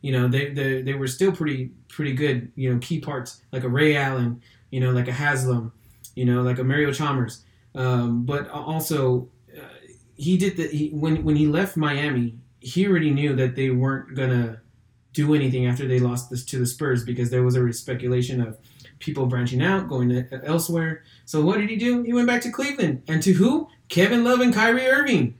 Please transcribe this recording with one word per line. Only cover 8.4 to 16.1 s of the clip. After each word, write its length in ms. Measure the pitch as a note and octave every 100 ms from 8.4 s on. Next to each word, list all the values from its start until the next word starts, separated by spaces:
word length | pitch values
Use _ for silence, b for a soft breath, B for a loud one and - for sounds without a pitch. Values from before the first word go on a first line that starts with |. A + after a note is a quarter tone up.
| C#3
a-, 40 |
also, 760 | D3+ D3 D#3+ D#3+ D3+ C3 B2 - _ _ -
uh, 40 | - - - - _ -
he 200 | D3 F3+
did 200 | F#3+ F#3
the, 120 | D#3+
he, 200 | D3+ D3+
when, 320 | D3+ D#3+ D#3
when 120 | D#3 D3+
he 100 | D3+
left 300 | D#3 F#3+ -
Miami, 600 | D3 C#3 D3 B2+ A#2+ - - _
he 260 | B2 F3 G3+
already 240 | F3+ D3+
knew 240 | C#3 D3 C3
that 200 | B2+ B2+
they 140 | C3
weren't 440 | B2 C3 C3+ - C3
gonna 440 | C3 B2 A#2 A2 _ _ _ _ _
do 200 | - D3
anything 320 | D3+ C3+ B2+ B2
after 200 | B2+ C3
they 100 | B2+
lost 280 | B2